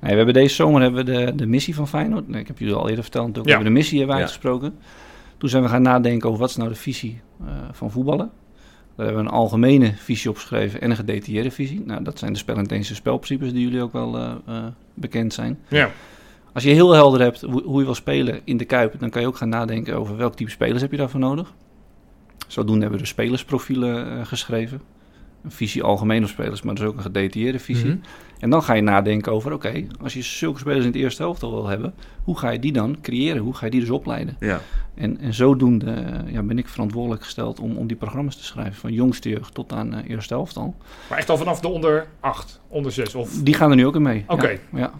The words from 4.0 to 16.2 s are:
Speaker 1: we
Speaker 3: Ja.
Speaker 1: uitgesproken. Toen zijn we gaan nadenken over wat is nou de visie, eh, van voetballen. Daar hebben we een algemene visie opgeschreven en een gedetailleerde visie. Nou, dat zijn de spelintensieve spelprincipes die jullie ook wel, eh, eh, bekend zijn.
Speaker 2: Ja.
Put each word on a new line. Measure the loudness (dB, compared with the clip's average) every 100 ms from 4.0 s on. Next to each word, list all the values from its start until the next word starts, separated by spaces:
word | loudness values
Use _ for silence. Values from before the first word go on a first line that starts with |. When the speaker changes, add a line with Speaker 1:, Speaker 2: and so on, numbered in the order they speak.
| 0 0
Speaker 1:
we |
Speaker 3:
Ja. | -2
Speaker 1:
uitgesproken. | -4 -4 -2 -4 -10 -20 -20 -20 -20 -20 -6
Toen | 0
zijn | 2
we | 2
gaan | 4
nadenken | 6 6 4 2 0
over | 0
wat | -2
is | -2
nou | -6
de |
visie, | -6 -8 -8 -8 -12 -18 -16
eh, | -12 -10 -12
van | -10 -8
voetballen. | -4 0 0 -2 -10 -20 -20 -20 -20 -20 -6
Daar | -4
hebben | -2
we | 0
een | 2
algemene | 2 4 6 8 6 2
visie | -4 -4 -2
opgeschreven | -6 -4 -2 -2 -2
en | -2
een | -2
gedetailleerde | -2 -4 -4 -2 -4
visie. | -4 -6 -6 -8
Nou, | -8
dat | -8 -8
zijn | -6
de | -6
spelintensieve | -4 -4 -2 -4 -6
spelprincipes | -6 -4 -4 -2 -4 -2
die | -2
jullie | 0 0
ook | -4
wel, | -4 -6 -6
eh, | -6 -10 -10
eh, | -10 -10 -14 _
bekend | -12 -6 -2 -4
zijn. | -4 -8 -8 -2
Speaker 2:
Ja. | 2 2 -2 -20 -20